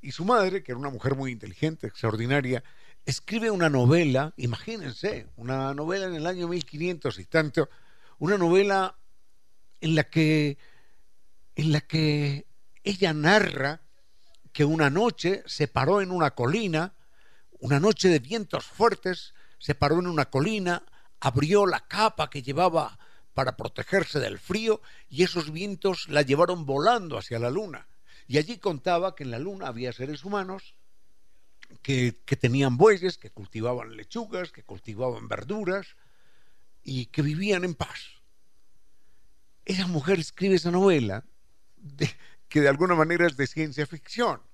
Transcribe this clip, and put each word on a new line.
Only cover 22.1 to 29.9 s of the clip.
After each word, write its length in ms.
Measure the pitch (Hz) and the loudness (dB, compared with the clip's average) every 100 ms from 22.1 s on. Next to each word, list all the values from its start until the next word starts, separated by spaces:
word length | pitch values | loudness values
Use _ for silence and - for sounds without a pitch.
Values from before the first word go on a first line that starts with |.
| - 151 | 2 -4
que 140 | 151 | -4
llevaba 560 | 127 139 180 165 135 - - - - | -6 2 2 2 -2 -8 -20 -20 -10
para 240 | - 131 - | -2 -2 -2
protegerse 640 | - - - 196 170 151 | -8 -6 0 0 0 -2
del 180 | 110 95 | -4 -6
frío 440 | - 190 220 214 - - - | -4 -2 0 0 -2 -20 -14
y 140 | 131 | 0
esos 300 | 180 175 151 | 2 2 -6
vientos 540 | 156 202 190 196 180 - | -6 -8 -4 -4 -4 0
la 100 | 147 | 2
llevaron 460 | 139 139 175 180 147 | 4 4 4 2 -2
volando 500 | 139 165 240 175 123 | 2 4 2 0 -8
hacia 220 | - 117 | -6 -4
la 100 | 120 | -2
luna. 400 | 147 208 135 - - - - - | -2 -6 -12 -16 -20 -20 -20 -2
Y 100 | 139 | 0
allí 220 | 151 233 | 0 -4
contaba 560 | 202 151 185 175 190 | -4 -4 0 0 0
que 80 | 180 | -6
en 80 | 135 | -10
la 80 | 117 | -8
luna 300 | 165 196 170 | -8 -8 -10
había 260 | 117 123 | -8 -8